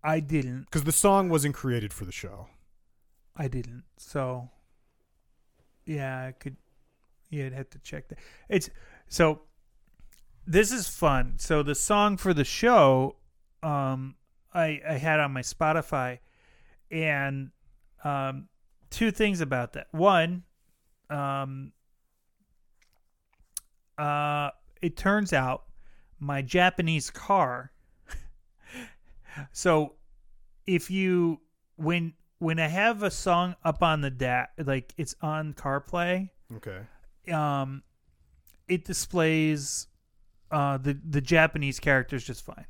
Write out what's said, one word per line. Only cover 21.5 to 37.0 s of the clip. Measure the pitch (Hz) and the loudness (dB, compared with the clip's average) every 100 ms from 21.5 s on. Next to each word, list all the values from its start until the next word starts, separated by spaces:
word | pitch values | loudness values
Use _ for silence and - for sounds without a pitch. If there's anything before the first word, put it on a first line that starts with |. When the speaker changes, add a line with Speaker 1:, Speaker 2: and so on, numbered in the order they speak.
| 135 139 _ _ _ _ _ _ _ _ _ _ _ _ _ _ _ _ _ _ - _ _ _ - | -10 -14 _ _ _ _ _ _ _ _ _ _ _ _ _ _ _ _ _ _ -18 _ _ _ -6
Speaker 1:
uh, | 147 147 147 147 147 - - - | -4 -2 -2 -2 -4 -8 -20 -8
it | 175 165 | -6 -2
turns | 196 208 202 | 0 2 2
out | 147 127 127 - - - - _ - | 0 0 -4 -8 -20 -20 -20 _ -12
my | 143 139 | -6 -4
Japanese | 131 180 180 - 170 160 - | 0 4 4 4 0 0 -4
car, | - - 196 139 123 131 _ _ _ - | -12 2 4 4 0 -10 _ _ _ -14
<laughs> | - - - _ _ - 254 240 - - - - - 139 | -12 -12 -18 _ _ -20 -18 -18 -20 -20 -20 -18 -16 -14
so | - 185 160 147 - - - - - - _ - | -4 2 2 2 -6 -20 -20 -20 -20 -20 _ -2
if | 180 - | -2 0
you, | 185 185 180 170 160 _ _ _ - | 0 2 4 2 0 _ _ _ -6
when, | 156 175 165 - _ _ | -2 -2 -2 -10 _ _
when | 165 160 | -2 0
I | 156 | 0
have | 175 214 220 | 2 2 2
a | 202 | -2
song | - - 175 180 175 | -2 0 2 0 -2
up | 165 156 | -4 2
on | 170 156 | 2 2
the | 139 | -2
da-, | 127 127 123 123 - | -2 0 0 -2 -6
like, | 143 135 127 - | -2 -2 -4 -10
it's | 151 - | -10 -6
on | 156 156 156 | -4 -4 -6
CarPlay, | 139 143 139 - 180 175 185 190 _ _ 113 | -6 -4 -4 -4 -4 0 -2 -4 _ _ -14
Speaker 2:
Okay. | 107 92 110 - | -12 -12 -14 -20